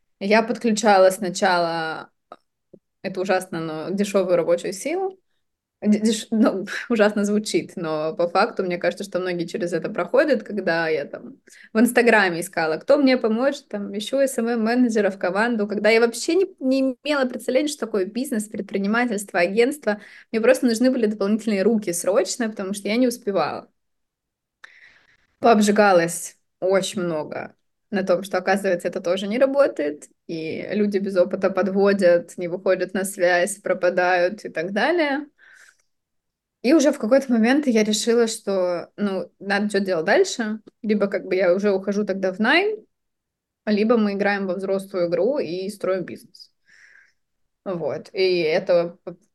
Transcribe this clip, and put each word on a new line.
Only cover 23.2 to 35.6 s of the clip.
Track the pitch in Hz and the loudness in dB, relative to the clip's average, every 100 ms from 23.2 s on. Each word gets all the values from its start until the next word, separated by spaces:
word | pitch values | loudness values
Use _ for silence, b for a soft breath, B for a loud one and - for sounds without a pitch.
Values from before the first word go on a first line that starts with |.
| - 190 143 117 - _ _ _ _ _ _ _ _ _ b b b b b b b _ | -4 -2 -2 -6 -12 _ _ _ _ _ _ _ _ _ b b b b b b b _
Пообжигалась | 226 214 208 208 208 180 165 - - - _ _ | 4 6 4 4 6 6 2 -4 -12 -18 _ _
очень | 185 190 190 202 | 0 0 0 -4
много | 175 156 147 - - _ _ _ _ | -4 -4 -6 -10 -12 _ _ _ _
на | 196 | -4
том, | 190 180 | 0 0
что, | 190 185 | 0 -4
оказывается, | 185 196 196 175 180 | 0 0 0 -2 -2
это | 180 | -6
тоже | 175 190 202 | -4 -4 -2
не | 226 | -6
работает, | 269 277 294 - 294 302 - _ - | -4 0 0 0 -6 -6 -18 _ -12
и | 165 160 - - | -8 -8 -8 -4
люди | 214 208 196 | -2 0 0
без | 196 190 | -2 0
опыта | 180 196 208 | 0 0 -2
подводят, | 196 190 196 196 196 175 175 170 - | 0 0 2 2 4 4 4 0 -10
не | 175 | -8
выходят | 180 190 180 180 | -4 -2 0 -2
на | 185 | -4
связь, | 190 - 175 175 190 - | -6 0 2 2 0 -4
пропадают | - 180 180 185 180 180 175 214 | -4 -2 0 0 2 2 0 -2
и | - | -10
так | - 175 | -8 -4
далее. | 202 254 349 294 277 294 _ b b | -2 0 0 0 -2 -6 _ b b